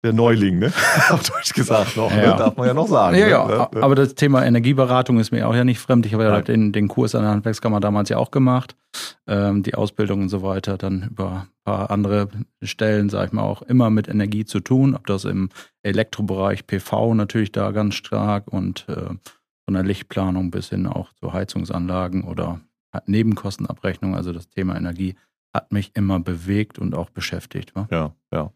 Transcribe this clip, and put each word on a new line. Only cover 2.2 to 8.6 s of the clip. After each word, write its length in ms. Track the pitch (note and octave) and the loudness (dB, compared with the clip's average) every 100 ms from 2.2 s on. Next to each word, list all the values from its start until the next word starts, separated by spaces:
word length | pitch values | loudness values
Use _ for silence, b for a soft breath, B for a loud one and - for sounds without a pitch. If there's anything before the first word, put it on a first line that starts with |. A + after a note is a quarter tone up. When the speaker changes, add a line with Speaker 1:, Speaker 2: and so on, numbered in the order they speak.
Speaker 2:
Ja. 120 | G#2+ - | 4 4
Speaker 1:
Darf 200 | A2 - | 2 2
man 100 | B2+ | 0
ja 80 | |
noch 140 | C3 E3 | 2 2
sagen, 280 | C#3 G2+ F3 | 4 4 6
Speaker 2:
Ja, 80 | |
Speaker 1:
ne? 60 | G#3+ | 6
Speaker 2:
ja, 160 | D3 - | 4 2
Speaker 1:
Ne? 80 | G#2+ | 0
Speaker 2:
a-, 100 | A#2+ A2 | 0 2
aber 120 | C3+ | 4
das 200 | C3+ C#3 | 4 2
Thema 300 | - D3 C3+ | 2 2 4
Energieberatung 760 | B2+ A#2+ A#2 C3+ B2+ B2+ B2+ A#2 | 4 4 4 2 4 2 4 2
ist 120 | G#2+ | 2
mir 140 | A#2 A2+ | 0 0
auch 60 | |
ja 100 | A#2 | 2
nicht 140 | B2 A#2 | 2 0
fremd. 280 | - B2 A2 | 2 2 4
Ich 60 | |
habe 100 | A2 | 2
ja 60 | A2 | 4
Speaker 1:
Nein. 120 | G#2 | 2
Speaker 2:
den, 280 | - A2+ G#2+ | 2 2 2
den 160 | G#2 G2+ | 2 0
Kurs 260 | - A#2 | 0 0
an 80 | A#2 | 2
der 80 | G#2+ | 2
Handwerkskammer 500 | G#2 A2 G#2+ A#2 G#2 | 0 0 -2 -2 0
damals 280 | G#2 G#2 G2+ | 2 0 0
ja 100 | - | 0
auch 120 | B2 | 0
gemacht, 460 | C#3+ C3 B2+ | 2 4 2